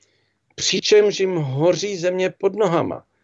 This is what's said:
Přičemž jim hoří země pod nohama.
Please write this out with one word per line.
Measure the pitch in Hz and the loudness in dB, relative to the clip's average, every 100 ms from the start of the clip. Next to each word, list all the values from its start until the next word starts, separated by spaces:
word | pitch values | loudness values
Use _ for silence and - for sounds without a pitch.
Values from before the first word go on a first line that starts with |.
| _ _ _ _ _ | _ _ _ _ _
Přičemž | - - 190 - 214 208 196 | -6 -4 -2 4 4 4 2
jim | 190 | -2
hoří | 175 139 135 170 170 202 190 | -2 -2 0 2 2 -2 -4
země | 180 185 185 | -4 -2 -4
pod | - 196 196 | -2 -4 0
nohama. | 196 165 120 127 - _ | 0 0 -2 -6 -14 _